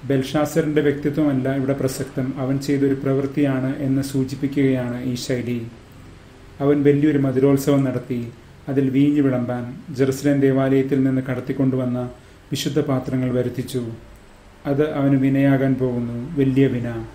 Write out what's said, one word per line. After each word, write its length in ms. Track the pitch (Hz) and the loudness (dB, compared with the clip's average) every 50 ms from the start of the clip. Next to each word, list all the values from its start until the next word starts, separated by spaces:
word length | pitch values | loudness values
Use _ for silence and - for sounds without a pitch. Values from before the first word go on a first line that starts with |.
| - | -2
ബെൽഷാസറിന്റെ 760 | 127 139 131 131 - - 156 147 - - 170 151 151 147 151 | 0 -2 -2 -2 -2 -2 -2 -2 0 0 0 0 2 0 2
വ്യക്തിത്വമല്ല 760 | 143 143 139 143 - 151 139 156 151 147 135 131 127 131 135 | 2 2 0 0 -2 -2 0 0 0 0 0 0 0 -2 -2
ഇവിടെ 160 | 139 131 135 | -2 -2 -2
പ്രസക്തം, 600 | 135 139 - 127 - - - - - 139 127 131 135 | -2 -2 -2 -4 -4 -4 -10 -6 -4 -4 -4 -4 -4
അവൻ 220 | 151 131 127 139 139 | -4 -4 -2 -2 -2
ചെയ്തൊരു 360 | - - 143 135 139 139 135 | -2 -2 0 2 2 0 0
പ്രവൃത്തിയാണ് 800 | 135 - 135 135 139 139 135 - 151 143 139 131 131 131 131 139 | 0 0 0 0 0 -2 -2 -2 0 0 0 0 0 -2 -2 -4
എന്ന് 260 | - 143 131 135 139 | -2 -2 0 0 0
സൂചിപ്പിക്കുകയാണ് 1000 | 135 - - 139 131 131 139 - 143 135 - 143 139 135 131 127 123 120 120 123 127 | -2 -2 -2 -2 -2 -2 -4 -4 -4 -2 0 2 2 2 2 0 -2 -4 -6 -6 -4
ഈ 100 | 131 123 | -6 -6
ശൈലി. 520 | 123 - - 135 123 113 120 120 120 113 117 - - - - - - - - - - - - - - - - - - | -6 -4 -4 -4 -4 -2 -4 -4 -6 -6 -10 -14 -20 -20 -20 -20 -20 -20 -20 -20 -20 -20 -20 -20 -20 -20 -20 -8 -2
അവൻ 220 | 135 143 147 147 | 2 2 2 4
വലിയൊരു 360 | 139 143 143 143 147 156 147 139 | 4 4 4 6 4 2 2 2
മധുരോത്സവം 680 | 139 139 117 131 131 139 139 135 135 151 143 139 135 | 0 2 2 4 4 4 4 2 2 2 2 2 2
നടത്തി, 440 | 127 127 123 - - 131 120 117 117 - - - - - - - - | 0 -2 -4 -6 -6 -6 -6 -6 -10 -14 -18 -20 -20 -20 -16 -10 -2
അതിൽ 220 | 135 135 135 131 | 0 0 0 2
വീഞ്ഞ് 300 | 123 135 143 147 147 147 | 2 4 4 4 4 4
വിളമ്പാൻ 760 | 139 135 127 123 120 117 123 123 120 120 131 - - - 143 | 2 2 2 0 -2 -2 -4 -6 -6 -10 -12 -14 -14 -12 -2
ജെറുസലേം 460 | 117 139 135 135 - 143 143 143 139 | 0 0 0 0 0 0 0 2 4
ദേവാലയത്തിൽ 640 | 135 135 131 135 135 135 135 135 131 135 143 131 131 | 4 4 4 2 2 4 2 2 2 2 0 2 2
നിന്ന് 180 | 135 131 131 | 2 0 0
കടത്തിക്കൊണ്ടുവന്ന 880 | 127 - 127 120 123 - 127 - 135 131 127 131 127 123 120 123 127 123 - - - - - - - - | -2 -4 -6 -6 -4 -6 -2 0 0 2 2 0 -2 -2 -2 -4 -4 -6 -10 -16 -20 -20 -20 -20 -10 -8
വിശുദ്ധ 300 | 143 139 - 160 135 156 | -8 -4 -4 -2 -2 -2
പാത്രങ്ങൾ 520 | 143 147 135 127 127 - 127 127 127 127 | 0 0 -2 -2 -2 -2 -4 -2 -2 0
വരുത്തിച്ചു. 540 | 123 127 123 123 - - 120 - - 127 120 113 113 - - - - - - - - - - - - - - | 0 -2 -2 -2 -4 -6 -8 -6 -6 -6 -6 -6 -10 -14 -18 -20 -20 -20 -20 -20 -20 -20 -20 -20 -20 -10 -4
അത് 260 | 143 139 139 151 156 | -2 0 0 0 0
അവന് 240 | 156 147 139 139 139 | 0 0 2 4 4
വിനയാകാൻ 580 | 135 131 135 135 135 139 139 135 127 135 139 131 | 4 4 2 2 4 4 4 4 4 4 2 2
പോകുന്നു, 600 | 117 127 127 120 120 117 117 120 120 120 147 170 | 0 0 -2 0 -2 -4 -4 -6 -8 -8 -6 -2
വലിയ 300 | 139 135 135 127 135 139 | 0 0 2 4 4 4
വിന. 380 | 131 117 123 117 120 117 113 113 - | 4 2 -2 -4 -4 -6 -8 -10 -12